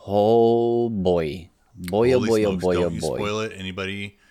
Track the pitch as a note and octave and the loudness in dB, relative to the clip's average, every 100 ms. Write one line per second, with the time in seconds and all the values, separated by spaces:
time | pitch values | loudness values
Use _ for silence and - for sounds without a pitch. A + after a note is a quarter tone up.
0 | - G2+ G#2 A#2 A#2 A#2 A#2 A#2 A#2+ G#2+ | -4 2 4 6 4 4 2 0 -2 0
1 | F2+ F2 D#2+ D2+ D#2+ _ _ - F2 G2+ | 0 2 0 -6 -14 _ _ -14 -4 0
2 | A#2+ B2+ A2+ A2 G#2 F#2 F2+ F2 F2 E2 | 2 2 2 2 2 0 0 0 0 -2
3 | D#2 B1 G#2 G#2+ A2 F#2+ F#2+ F#2 F#2+ G2+ | -4 -4 -4 -4 -6 -8 -10 -8 -8 -8
4 | G2+ - _ | -10 -14 _